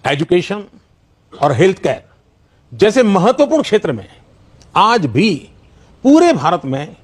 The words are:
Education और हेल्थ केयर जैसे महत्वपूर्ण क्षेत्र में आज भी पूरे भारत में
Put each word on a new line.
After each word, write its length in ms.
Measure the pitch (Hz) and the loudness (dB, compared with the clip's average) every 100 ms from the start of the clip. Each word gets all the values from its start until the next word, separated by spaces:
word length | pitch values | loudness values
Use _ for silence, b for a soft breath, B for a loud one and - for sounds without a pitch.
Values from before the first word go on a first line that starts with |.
| 127 | -4
Education 580 | 143 165 180 170 202 196 _ _ _ _ _ _ | -6 -2 -2 -2 -10 -12 _ _ _ _ _ _
और 200 | - 147 | -4 -2
हेल्थ 260 | 120 190 185 | 2 0 0
केयर 260 | 160 123 _ _ _ _ _ _ _ | -6 -6 _ _ _ _ _ _ _
जैसे 300 | 117 214 233 | 0 0 2
महत्वपूर्ण 600 | 226 196 196 262 285 311 | 2 2 2 0 0 0
क्षेत्र 300 | - 214 180 | 0 -2 -2
में 140 | 117 - - _ _ _ _ _ 160 | -8 -12 -20 _ _ _ _ _ 0
आज 300 | 208 240 147 | 2 2 0
भी 280 | 117 214 151 - _ _ b b _ | 0 0 -2 -10 _ _ b b _
पूरे 280 | 262 302 349 | 2 4 4
भारत 320 | 226 151 175 | 2 0 -2
में 320 | 135 135 151 185 | -4 -8 -10 -18